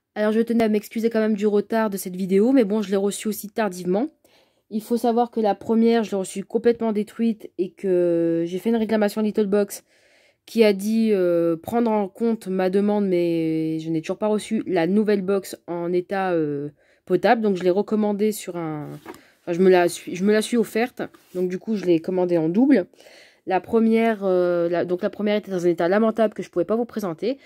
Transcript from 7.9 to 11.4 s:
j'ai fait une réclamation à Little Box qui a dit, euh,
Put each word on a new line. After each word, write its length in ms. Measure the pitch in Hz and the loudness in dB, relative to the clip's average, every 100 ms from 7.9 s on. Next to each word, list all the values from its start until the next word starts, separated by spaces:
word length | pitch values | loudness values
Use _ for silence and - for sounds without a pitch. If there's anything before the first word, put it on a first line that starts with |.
| 180 175 170 170 165 170 | 2 2 2 2 0 -2
j'ai 140 | 180 | -4
fait 100 | 220 | -2
une 80 | 233 | 0
réclamation 420 | 214 220 208 214 | 0 2 0 0
à 40 | |
Little 240 | 214 208 208 | -2 0 0
Box 360 | 208 202 - - _ _ _ _ _ - | 0 0 -6 -18 _ _ _ _ _ -6
qui 180 | 226 | 4
a 80 | 214 | 4
dit, 360 | 196 202 226 220 | 4 0 0 2
euh, 460 | 202 180 170 | 2 2 2